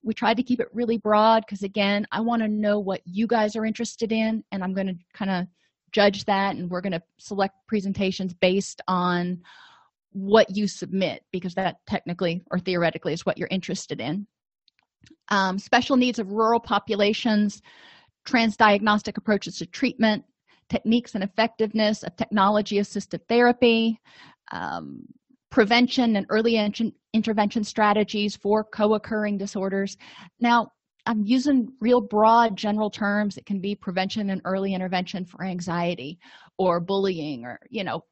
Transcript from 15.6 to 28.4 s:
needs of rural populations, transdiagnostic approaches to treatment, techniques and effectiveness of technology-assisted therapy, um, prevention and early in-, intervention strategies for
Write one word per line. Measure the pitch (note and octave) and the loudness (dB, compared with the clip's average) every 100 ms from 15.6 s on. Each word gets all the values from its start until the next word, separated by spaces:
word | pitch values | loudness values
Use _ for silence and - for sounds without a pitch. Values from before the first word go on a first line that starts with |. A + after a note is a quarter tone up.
| - A#3+ B3 C4 | 0 0 2 2
needs | B3 A#3 | 2 0
of | G3 | -4
rural | G#3 A3 A#3 | 0 2 2
populations, | A3+ G#3 - G#3 G#3 G#3+ A#3+ G#3+ G#3 - _ - - - _ _ | 0 -2 -2 0 2 2 2 2 2 -2 _ -20 -20 -20 _ _
transdiagnostic | - B3 A3+ - G#3+ G3+ G#3+ G#3 - - | -2 0 0 4 4 6 4 0 0 -8
approaches | - G3+ - - | -2 -2 -2 -10
to | E3 | -12
treatment, | - B3+ - A3 G#3 - _ _ _ _ | -2 -2 2 2 2 -6 _ _ _ _
techniques | A3+ - A#3+ A#3+ | -4 2 0 0
and | G#3+ | -6
effectiveness | G3 - A3+ _ A3 A3 G#3+ G#3+ | -6 0 -2 _ -2 2 0 0
of | - - | -6 -6
technology-assisted | A3 G#3+ G3 G#3+ G#3 G3+ G3+ G#3 - E3+ _ | -2 2 4 2 2 -2 -2 -6 -8 -10 _
therapy, | A#3 A#3+ B3 A#3+ A3+ A3+ A3 _ - - _ - | 4 4 6 4 4 2 -2 _ -20 -20 _ -14
um, | - E2 E2 D2+ C2 - - _ _ _ | -10 -8 -8 -10 -16 -20 -20 _ _ _
prevention | - G#3 A#3 B3 - A#3 G#3+ | 2 4 4 4 2 2 2
and | F#3 | 0
early | G#3+ A3+ A3+ | 0 2 2
in-, | G#3 G3+ A3+ - _ | 0 -2 -6 -6 _
intervention | A3 A3 G#3+ G#3 A#3+ | -2 0 0 0 0
strategies | G#3 - G#3+ G#3 G#3 G#3+ G#3 | -4 0 2 4 0 0 -2
for | - | -2